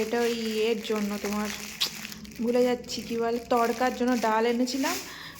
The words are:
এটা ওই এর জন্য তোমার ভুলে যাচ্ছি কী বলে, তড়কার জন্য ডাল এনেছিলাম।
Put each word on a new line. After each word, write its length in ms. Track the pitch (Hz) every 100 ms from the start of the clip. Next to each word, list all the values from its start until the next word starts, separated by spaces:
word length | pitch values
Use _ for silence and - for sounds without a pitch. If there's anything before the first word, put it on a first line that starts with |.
এটা 140 | 214 240 233
ওই 80 | 233 220 220 220
এর 100 | 220 214
জন্য 220 | 214 202 208
তোমার 240 | 202 208 208 - - - - - - - - -
ভুলে 200 | 226 247 247
যাচ্ছি 320 | 247 240 233 214
কী 80 | 226
বলে, 180 | 233 240 -
তড়কার 400 | 240 233 233 254 214
জন্য 120 | 247 247 226
ডাল 180 | 220 233
এনেছিলাম। 420 | 240 247 269 294 381 - - - -